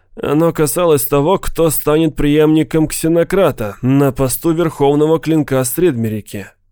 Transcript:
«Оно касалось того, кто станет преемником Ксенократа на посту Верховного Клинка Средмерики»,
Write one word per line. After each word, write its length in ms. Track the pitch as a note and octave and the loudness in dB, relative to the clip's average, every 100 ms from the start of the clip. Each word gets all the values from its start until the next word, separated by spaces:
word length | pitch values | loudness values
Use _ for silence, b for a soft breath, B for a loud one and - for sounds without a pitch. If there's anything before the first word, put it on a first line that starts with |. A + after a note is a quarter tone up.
| b - | b -8
«Оно 300 | - D3 E3 | -2 0 0
касалось 540 | D#3+ D3+ - F3 D3 - | 0 -2 0 2 2 0
того, 320 | C#3+ D3 F#3+ | 0 2 0
кто 320 | - - E3 | -2 0 0
станет 460 | - - D3+ D#3+ C3+ | 0 0 0 0 0
преемником 720 | D3 D3 D3+ D#3 D3+ D#3+ D#3 | 0 2 4 2 0 0 -2
Ксенократа 880 | - D#3+ E3+ E3 F#3+ F3 - G#2+ G2 | -2 0 0 0 2 0 0 -8 -4
на 320 | B2 C#3 C#3 | 0 2 2
посту 400 | A#2+ C3+ - E3+ | 0 -2 -2 -2
Верховного 640 | D#3+ E3 - C#3 D3 D3+ D#3+ | 0 -2 0 2 2 2 0
Клинка 460 | D3+ D#3+ C3+ C3 | 0 -2 0 -2
Средмерики», 840 | B2+ - F3+ A#2+ A2+ G#2+ - G#2+ F#2+ _ _ | -2 0 0 0 -4 -6 -10 -14 -14 _ _